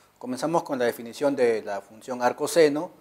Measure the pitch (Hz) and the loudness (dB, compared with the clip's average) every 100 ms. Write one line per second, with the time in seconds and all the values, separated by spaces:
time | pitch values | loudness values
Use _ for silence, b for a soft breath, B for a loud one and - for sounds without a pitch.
0 | b b 123 127 151 165 160 135 120 113 | b b -10 -4 0 0 0 0 -2 -2
1 | 117 113 143 131 120 110 101 98 - 110 | -8 -4 -2 2 2 2 -2 -8 -10 -16
2 | - 123 123 - 147 170 151 147 180 - | -10 -2 0 0 0 4 4 4 -4 -12